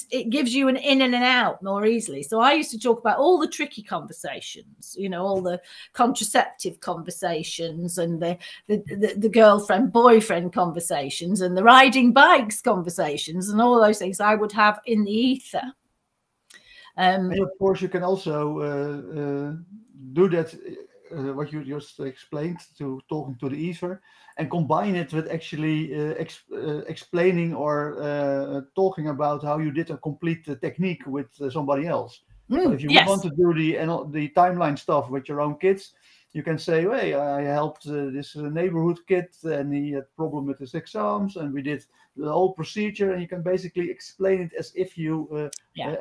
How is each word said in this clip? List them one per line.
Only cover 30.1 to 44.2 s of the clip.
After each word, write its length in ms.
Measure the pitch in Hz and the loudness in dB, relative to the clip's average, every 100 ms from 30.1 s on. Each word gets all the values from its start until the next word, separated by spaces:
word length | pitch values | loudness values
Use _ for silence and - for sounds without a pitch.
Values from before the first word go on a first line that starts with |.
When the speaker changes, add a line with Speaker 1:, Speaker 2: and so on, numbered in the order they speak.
| 135 170 165 151 | -6 -4 -4 -8
Speaker 2:
uh, 60 | 131 | -8
technique 480 | 156 - 185 165 143 | -6 -4 -4 -4 -6
with, 220 | 139 131 _ | -8 -8 _
uh, 80 | 135 | -6
somebody 360 | 156 139 139 165 | -4 -2 -2 -2
else. 340 | 127 113 - _ - - 294 | -4 -6 -14 _ -20 -4 0
So 140 | 339 | 2
Speaker 1:
Mm, 20 | |
Speaker 2:
if 80 | 135 | 0
you 100 | 143 | 4
Speaker 1:
yes. 180 | 143 185 | 6 6
Speaker 2:
want 140 | 196 | 2
to 60 | 180 | 0
do 240 | 147 175 | 2 2
the, 240 | 160 160 156 | 2 0 -2
ano-, 280 | 160 170 151 | -2 -4 -6
the 240 | 151 147 | -6 -2
timeline 480 | - 180 180 156 143 | 2 2 2 -2 -2
stuff 320 | - 147 123 | 0 0 0
with 180 | 135 135 | -6 -6
your 120 | 147 | -4
own 160 | 147 147 | -4 0
kids, 340 | 185 196 - _ _ _ _ | 0 0 -4 _ _ _ _
you 100 | 151 | -8
can 140 | 165 156 | -6 -4
say, 240 | 175 160 | 0 0
"Hey, 300 | 185 254 180 143 | 2 0 -2 -2
I 260 | 143 143 | -2 -2
helped, 460 | 143 147 151 - 147 | -2 -2 -4 -6 -8
uh, 220 | 147 139 | -6 -6
this, 240 | 135 143 147 | -8 -10 -10
uh, 140 | 147 | -6
neighborhood 500 | 156 185 165 165 165 - | -4 -2 0 0 -2 -2
kid 220 | 180 175 _ | -2 -2 _
and 300 | 160 143 143 | -6 -4 -4
he 180 | 143 147 | -4 -4
had 200 | 139 135 - | -6 -10 -8
problem 300 | 156 143 139 | -6 -4 -6
with 140 | 135 | -8
his 160 | 131 160 | -10 -12
exams 640 | - 214 208 208 196 185 | -8 -6 -4 -2 -4 -6
and 160 | 147 | -8
we 80 | 139 | -6
did 220 | 139 147 - _ _ - | -6 -8 -10 _ _ -10
the 160 | 151 | -4
whole 220 | 160 185 | 0 0
procedure," 580 | 185 156 208 208 208 196 | 0 -8 -4 -4 -2 -2
and 80 | 185 | -2
you 60 | 170 | -6
can 140 | 180 | -6
basically 480 | 175 180 180 180 175 | -2 -2 -4 -6 -6
explain 520 | - - - | -8 -16 -4